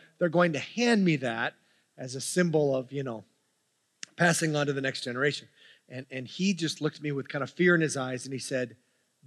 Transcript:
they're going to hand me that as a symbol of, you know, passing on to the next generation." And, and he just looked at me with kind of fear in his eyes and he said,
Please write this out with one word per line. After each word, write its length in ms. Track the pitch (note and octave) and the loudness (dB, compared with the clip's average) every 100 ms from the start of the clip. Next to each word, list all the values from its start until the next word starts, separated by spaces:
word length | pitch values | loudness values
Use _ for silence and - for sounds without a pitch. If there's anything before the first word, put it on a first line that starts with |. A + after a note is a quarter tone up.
| - - | -16 -2
they're 100 | F3 | 2
going 240 | E3+ F3 | 4 2
to 60 | C#3+ | 2
hand 440 | - A3 A#3+ A3 | -6 0 4 6
me 120 | F3+ D3 | 6 4
that 400 | B2+ A2+ C3+ - _ _ _ - | 0 -2 -4 -6 _ _ _ -14
as 160 | C3 | -10
a 80 | C3 | -8
symbol 540 | - F3+ F3 D#3 C#3+ C3 | -2 0 2 4 2 0
of, 160 | C3 | -2
you 100 | C#3 | -6
know, 220 | C3+ A2 - _ _ _ _ _ _ _ - - | -6 -8 -12 _ _ _ _ _ _ _ -10 0
passing 400 | F3 E3 D#3+ D3 | 2 2 0 0
on 120 | C#3+ | 0
to 60 | |
the 80 | C#3 | -2
next 200 | C3+ C3 | -4 -4
generation." 460 | B2+ B2 D3 - - _ - _ - | -6 0 0 0 -8 _ -20 _ -16
And, 160 | B2+ C3 | -14 -10
and 160 | C3 B2 | -10 -8
he 260 | - F#3+ | -2 0
just 280 | E3+ D#3+ - | 0 -2 -2
looked 160 | D3 - | -4 -4
at 40 | |
me 100 | D3 | -6
with 180 | C#3 B2+ | -6 -6
kind 140 | D3 | -6
of 60 | C3 | -4
fear 240 | - F3 | 2 4
in 80 | F3 | 6
his 160 | D3+ C3+ | 2 -2
eyes 280 | B2+ B2+ C3 | -4 -6 -8
and 80 | |
he 60 | C3+ | -10
said, 360 | - C3 A#2+ - _ _ _ _ | -4 -4 -4 -10 _ _ _ _